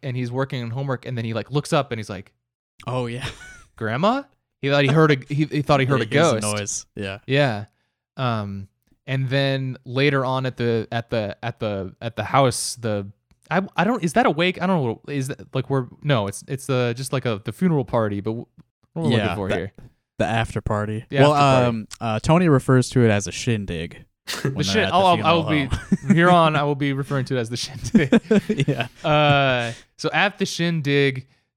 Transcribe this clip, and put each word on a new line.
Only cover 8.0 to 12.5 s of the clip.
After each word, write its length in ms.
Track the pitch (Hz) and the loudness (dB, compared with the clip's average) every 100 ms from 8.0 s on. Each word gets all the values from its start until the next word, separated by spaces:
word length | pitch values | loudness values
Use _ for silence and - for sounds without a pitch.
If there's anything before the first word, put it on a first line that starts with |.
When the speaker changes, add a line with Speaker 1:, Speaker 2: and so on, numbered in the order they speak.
| _ - | _ -6
Speaker 1:
Um, 520 | 127 113 101 98 98 _ _ _ - | -4 -4 -6 -10 -12 _ _ _ -6
and 200 | 135 131 | -4 -2
then 500 | 139 139 135 131 123 - | 0 0 -2 -4 -8 -6
later 380 | 123 143 139 | 0 2 2
on 220 | 131 131 131 | 0 -2 -4
at 100 | - | -2
the, 300 | 120 117 - | 0 0 -2
at 180 | 120 - | -6 -4
the, 260 | 117 101 - | -2 -4 -6
at 160 | 117 - | -10 -6
the, 360 | 110 98 95 - | -6 -6 -8 -10
at 160 | 117 113 | -10 -8
the 80 | |
house, 520 | 104 131 135 | 0 2 2